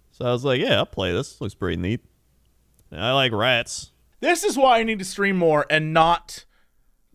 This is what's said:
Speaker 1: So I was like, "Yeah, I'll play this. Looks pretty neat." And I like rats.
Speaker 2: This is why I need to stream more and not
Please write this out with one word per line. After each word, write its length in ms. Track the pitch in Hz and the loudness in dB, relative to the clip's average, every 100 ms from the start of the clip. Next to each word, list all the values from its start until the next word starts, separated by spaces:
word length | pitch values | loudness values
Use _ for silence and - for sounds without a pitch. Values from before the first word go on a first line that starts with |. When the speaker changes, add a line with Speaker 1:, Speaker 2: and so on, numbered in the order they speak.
| _ | _
Speaker 1:
So 140 | - 123 | -8 -2
I 60 | |
was 120 | 123 | -2
like, 160 | 135 127 | 0 0
"Yeah, 180 | 226 107 | 2 0
I'll 80 | - | -2
play 260 | - 92 | -4 -2
this. 260 | 90 139 - | -2 -4 -8
Looks 140 | 101 - | -12 -6
pretty 220 | 90 85 | -4 -4
neat." 240 | 87 120 _ _ _ _ _ _ _ _ _ | -4 -6 _ _ _ _ _ _ _ _ _
And 100 | 76 | -8
I 100 | 110 | -2
like 180 | 135 131 | 0 0
rats. 600 | 107 120 120 123 - - _ _ - | 0 0 0 -2 -10 -16 _ _ -6
Speaker 2:
This 240 | 285 339 | -2 0
is 140 | 403 233 | 0 2
why 220 | 269 233 | 4 4
I 40 | |
need 160 | 226 220 | 2 -4
to 60 | 185 | -6
stream 320 | - 196 190 | -2 0 2
more 280 | 170 151 - | 4 2 2
and 240 | 156 156 | 0 0
not 520 | 160 165 170 - - - _ _ _ _ _ _ | 2 4 2 -2 -20 -20 _ _ _ _ _ _